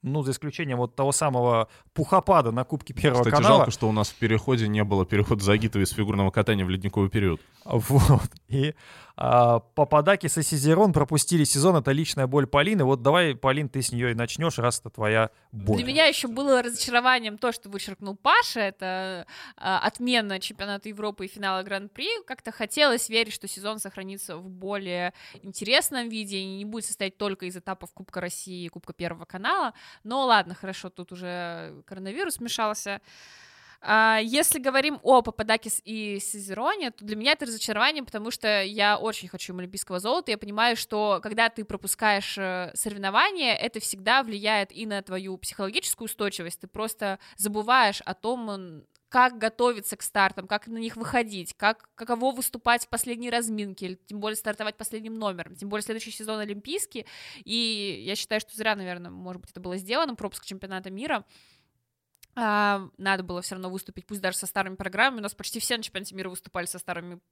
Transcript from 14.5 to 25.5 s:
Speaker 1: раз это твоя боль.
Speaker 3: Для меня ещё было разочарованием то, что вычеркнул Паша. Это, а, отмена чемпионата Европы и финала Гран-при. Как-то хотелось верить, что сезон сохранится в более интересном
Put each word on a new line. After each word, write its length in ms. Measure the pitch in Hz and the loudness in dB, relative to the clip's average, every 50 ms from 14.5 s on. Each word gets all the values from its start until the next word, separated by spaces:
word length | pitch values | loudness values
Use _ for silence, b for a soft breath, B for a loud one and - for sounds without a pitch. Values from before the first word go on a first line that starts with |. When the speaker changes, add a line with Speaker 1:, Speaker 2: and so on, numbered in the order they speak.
| 147 - | 0 2
Speaker 1:
раз 200 | 117 120 120 - | 0 0 0 0
это 120 | _ 113 | _ -10
твоя 400 | - - 110 107 110 110 113 110 _ _ _ _ | -8 -2 2 4 4 4 4 2 _ _ _ _
боль. 260 | - 110 98 98 107 - | -14 -8 0 2 2 2
Speaker 3:
Для 80 | 233 254 | 2 0
меня 180 | 269 302 320 | 2 4 4
ещё 220 | 294 311 - - 247 | 4 4 2 -4 -4
было 340 | 226 247 277 285 269 247 | -4 -2 4 4 4 4
разочарованием 800 | 240 240 240 - - - 240 240 247 254 254 247 226 220 208 214 | 4 0 -4 -4 -4 2 2 4 6 6 4 4 2 -4 -8 -2
то, 120 | - 247 | -2 -2
что 180 | 226 - _ 202 | -2 -4 _ -12
вычеркнул 460 | 202 196 - - 196 _ 202 196 196 | -10 -10 -8 -8 -10 _ -10 -10 -10
Паша. 440 | 202 _ 269 349 466 466 - - 240 | -2 _ 4 6 6 4 2 -2 -2
Это, 680 | 214 196 190 _ 196 185 185 185 190 190 190 175 - B B B B B B - | -2 -2 -4 _ -6 -6 -4 -4 -4 -6 -8 -10 -12 B B B B B B -8
а, 220 | - 185 190 - | -4 -2 -2 0
отмена 600 | - 208 - - 240 247 247 240 214 202 196 190 | 0 -2 -2 -2 -2 2 2 2 2 0 -4 -6
чемпионата 480 | - - 214 - 196 202 202 202 - 220 | -6 -8 -8 -8 -8 -8 -8 -8 -8 -12
Европы 380 | 214 202 214 214 208 - 185 | -10 -6 -6 -6 -6 -6 -10
и 20 | 196 | -12
финала 360 | - 208 202 196 190 190 190 | -10 -6 -4 -2 -2 -2 -4
Гран-при. 460 | 202 202 196 202 202 _ - 269 381 466 453 381 - | -4 -6 -8 -8 -10 _ -8 -4 -4 -4 -6 -6 -12
Как-то 240 | 262 - _ 226 | -14 -12 _ -14
хотелось 580 | 214 - 226 208 - 302 294 285 233 240 - - | -8 -8 -8 -4 2 4 4 4 4 2 0 0
верить, 240 | 220 226 226 214 202 | 0 0 0 0 -4
что 140 | - - 196 | -12 -10 -10
сезон 320 | - - 196 208 220 214 | -12 -8 -8 -8 -6 -6
сохранится 580 | - 196 - - 190 190 196 196 - - 175 160 | -8 -10 -10 -12 -12 -10 -10 -12 -12 -12 -12 -12
в 100 | 180 190 | -12 -14
более 640 | 185 180 185 190 202 202 196 180 175 175 180 180 B B B B B B | -16 -12 -8 -8 -6 -6 -6 -6 -4 -4 -4 -4 B B B B B B
интересном 680 | - 202 | -18 -14